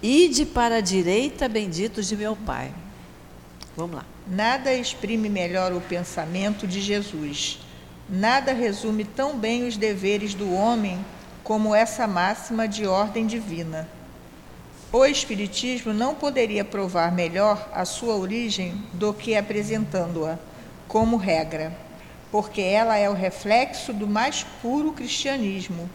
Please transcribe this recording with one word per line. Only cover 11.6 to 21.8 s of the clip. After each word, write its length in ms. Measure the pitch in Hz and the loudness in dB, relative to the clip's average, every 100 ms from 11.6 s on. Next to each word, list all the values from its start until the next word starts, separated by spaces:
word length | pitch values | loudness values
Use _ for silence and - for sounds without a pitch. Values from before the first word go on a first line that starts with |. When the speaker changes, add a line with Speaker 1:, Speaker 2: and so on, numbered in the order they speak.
| 214 | 4
Speaker 2:
essa 320 | 208 220 - 226 | 6 4 2 0
máxima 600 | 185 180 220 - 226 220 | 2 2 0 -2 -2 -2
de 180 | 208 208 | 0 2
ordem 400 | 190 214 220 220 | 2 2 0 -2
divina. 600 | 233 208 165 165 160 165 - - - - - - - - - - | -2 -4 -6 -6 -6 -10 -14 -18 -20 -20 -20 -20 -20 -20 -20 0
O 120 | 233 269 | 6 6
Espiritismo 840 | 277 - 208 202 - 247 247 233 | 6 -2 -2 -2 -2 -2 -2 0
não 200 | 214 254 | 0 0
poderia 500 | 302 285 262 226 208 | 0 0 2 2 2
provar 460 | 202 202 190 180 170 | -2 -2 0 2 2
melhor 580 | 175 170 175 208 202 - | 2 0 4 4 2 -2
a 120 | - 180 | -4 -4
sua 280 | - 233 | -4 -2
origem 680 | 214 185 220 233 190 180 190 208 | 0 0 -2 -2 -2 -4 -6 -8
do 200 | 175 214 | -2 -2
que 220 | 208 - | -2 0
apresentando-a 1040 | 214 202 208 208 220 220 190 170 165 156 165 - - - - - | 0 2 -2 0 -2 0 -2 -2 -2 -2 -4 -10 -18 -18 -18 -2
como 300 | 220 226 233 | 2 4 4
regra, 600 | 190 160 156 160 156 175 | 4 2 2 -4 -6 -8